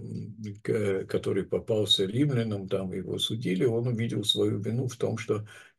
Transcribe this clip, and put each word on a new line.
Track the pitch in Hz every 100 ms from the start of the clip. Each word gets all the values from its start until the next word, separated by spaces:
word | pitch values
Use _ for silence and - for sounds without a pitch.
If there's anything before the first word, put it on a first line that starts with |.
| 110 107 107 107 107 101
к-, | - 113 104 95 -
который | 95 107 98
попался | - 95 - 110 98 - 95
римлянам, | 117 147 120 113 101 95
там | 95 95
его | 98 90 101
судили, | - 113 170 185 131
он | 113 123
увидел | 110 117 110
свою | 104 104 104 110
вину | 107 117 123
в | -
том, | 110 113
что | - 107 107 - -